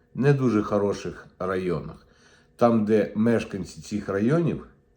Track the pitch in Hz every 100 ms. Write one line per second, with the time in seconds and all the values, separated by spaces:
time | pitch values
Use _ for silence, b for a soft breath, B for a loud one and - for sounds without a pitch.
0 | _ - 139 139 127 107 98 104 101 95
1 | 90 - - _ 92 95 92 80 69 -
2 | _ b b b b _ 120 113 104 110
3 | 95 107 117 113 - 98 85 80 - 104
4 | 101 98 113 165 156 69 - _ _